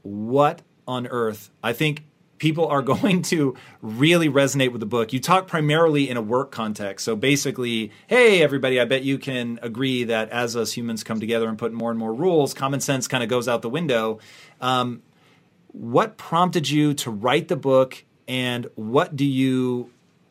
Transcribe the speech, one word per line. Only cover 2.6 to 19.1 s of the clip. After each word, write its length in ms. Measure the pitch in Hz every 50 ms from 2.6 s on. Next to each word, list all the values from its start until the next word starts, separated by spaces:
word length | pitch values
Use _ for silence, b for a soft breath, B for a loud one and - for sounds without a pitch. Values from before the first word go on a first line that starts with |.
| 165
are 140 | 143 147 139
<laughs> 120 | 131 135 131
going 280 | - - 214 185 180
to 340 | - - 180 160 143 135 - B B B B B -
really 440 | 110 107 117 139 165 175 175 165
resonate 440 | 151 127 139 139 131 123 139 131 127
with 80 | 120 113
the 80 | 113
book. 260 | 104 123 117 113 - -
You 60 | 127
talk 260 | - - 180 190 185
primarily 640 | - - 160 151 143 147 160 170 165 147 143 139 123
in 80 | 123
a 40 | 120
work 300 | 110 104 120 127 135 135
context. 540 | - 120 110 107 107 - 104 98 98 - -
So 100 | 120 113
basically, 760 | 104 123 135 143 139 - 139 113 127 123 120 117 113 110 98 B B B
hey, 340 | B 214 254 247 226 202 175
everybody, 400 | 151 139 139 135 120 131 131 123
I 40 | 120
bet 180 | 117 135 131 131
you 160 | 135 139 131
can 400 | - 139 131 123 120 120 120 117
agree 420 | - 120 110 120 135 131 131 123 120
that 240 | 110 113 110 110 107
as 260 | 117 120 123 117 110
us 160 | 120 110 107 -
humans 300 | 123 117 117 113 107 -
come 160 | - 113 110
together 280 | 110 110 117 113 113
and 120 | 113 110 107
put 120 | 117 113 113
more 180 | 117 117 117
and 80 | 113 113
more 140 | 113 110 110
rules, 420 | 123 170 190 175 156 139 123 -
common 240 | - 139 135 139 135
sense 280 | - - 139 127 113
kinda 200 | - - 127 120
goes 200 | 107 123 123 117
out 140 | 127 117 113
the 80 | 117 117
window. 480 | 120 160 175 143 123 113 110 110 107 110 B B B B B B B B
Um, 440 | 127 127 131 127 123 123 120 - _ _ b b b b b b b b b _ _ _ -
what 400 | - 117 117 120 160 220 214 -
prompted 540 | - - - 165 170 180 180 175 180 143 131
you 240 | 147 151 151 147 143
to 180 | 147 - 123
write 380 | 110 101 110 123 131 165 170 -
the 80 | 135
book, 480 | 131 131 135 131 131 131 131 - - _ _ _ _ - -
and 380 | 127 127 127 123 123 120 117 - -
what 400 | - 110 107 120 147 175 175